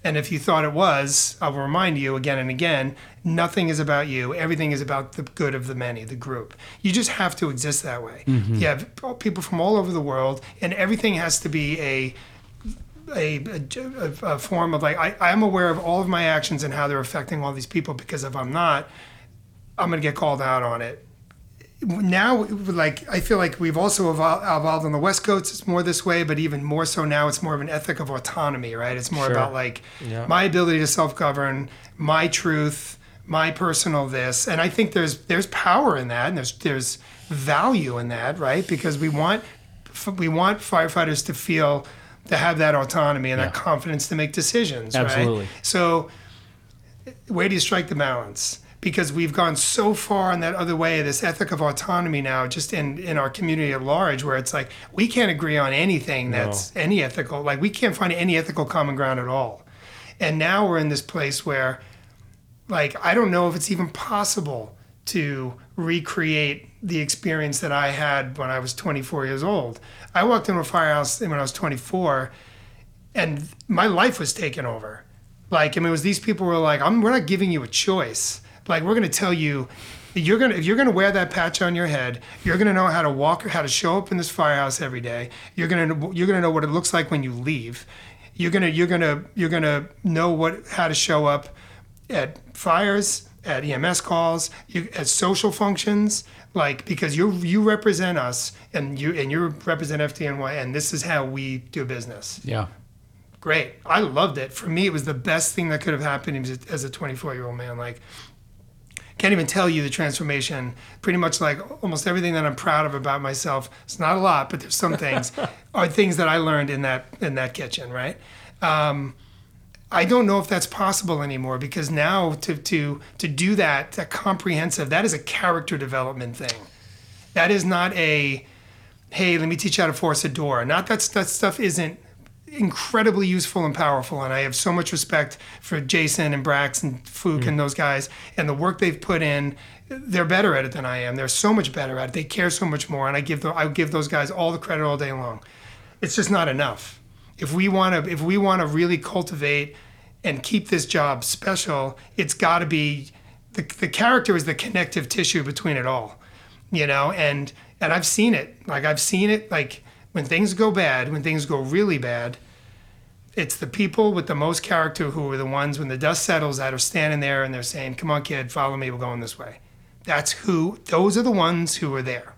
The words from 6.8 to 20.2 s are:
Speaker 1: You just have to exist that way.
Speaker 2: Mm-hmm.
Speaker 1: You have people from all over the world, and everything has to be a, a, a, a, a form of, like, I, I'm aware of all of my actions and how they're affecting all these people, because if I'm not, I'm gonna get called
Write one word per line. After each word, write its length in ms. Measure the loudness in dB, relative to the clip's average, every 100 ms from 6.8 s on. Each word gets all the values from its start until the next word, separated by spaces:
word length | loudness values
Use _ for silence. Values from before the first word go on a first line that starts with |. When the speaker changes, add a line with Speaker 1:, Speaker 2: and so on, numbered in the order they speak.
Speaker 1:
You 80 | 0
just 180 | 2 0
have 260 | 0 -2 0
to 120 | -4
exist 320 | -2 -2 -2
that 220 | -4 -8
way. 200 | -10 -6 0
Speaker 2:
Mm-hmm. 260 | 2 2
Speaker 1:
You 140 | 2 2
have 200 | 0 -6 -10 -10 -4
people 240 | -4 -4
from 180 | -4 0
all 180 | 4 4
over 140 | 2
the 80 | -2
world, 420 | -2 0 0 -2 -12 -6
and 140 | -4 0
everything 400 | 0 2 2 0
has 240 | 0 -2
to 100 | -2
be 300 | -2 -2 -2
a, 320 | -2 -2 -4 -8 -20 -20 -20 -14 -12 -12 -16 -20 -8 -4
a, 220 | -2 -4
a, 240 | -6 -10 -8 -10
a, 560 | -10 -6 -8 -6 -4
a 40 | -4
form 380 | -2 -2 0 2
of, 80 |
like, 120 | 0 0
I, 160 | -2 2
I'm 220 | 2 4
aware 280 | 4 4 2
of 100 | 2
all 220 | 0 0
of 60 | 2
my 180 | 2 4
actions 380 | 2 0 -4
and 80 | -4
how 160 | -2 0
they're 120 | 0
affecting 440 | -2 -6 -4 -4
all 80 | -4
these 140 | -6 -4
people, 300 | -4 -4 -8
because 280 | -8 -8
if 120 | -6 -6
I'm 160 | -4
not, 360 | 0 2 2 -2 -18 -20 -20 -20 -20 -20 -20 -14 -4
I'm 140 | -2
gonna 140 | 0
get 100 | -2
called 260 | 0